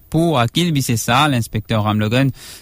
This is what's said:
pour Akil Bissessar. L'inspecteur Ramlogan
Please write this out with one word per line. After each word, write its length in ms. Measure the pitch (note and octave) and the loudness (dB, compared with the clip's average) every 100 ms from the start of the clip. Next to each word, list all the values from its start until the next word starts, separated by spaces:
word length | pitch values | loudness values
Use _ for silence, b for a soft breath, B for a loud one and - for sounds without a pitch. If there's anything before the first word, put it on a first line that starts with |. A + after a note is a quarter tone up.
| - | -2
pour 300 | D#3 E3+ C#3+ | 0 2 2
Akil 320 | A2+ - F3 | 0 0 0
Bissessar. 560 | C#3+ B2+ A2+ - B2 D3+ | 0 0 -2 0 2 2
L'inspecteur 560 | B2+ A2 A2 - A2+ | 0 -2 -6 -2 0
Ramlogan 460 | G#2 G#2 G#2+ B2 C#3 B B B | 0 0 0 2 0 B B B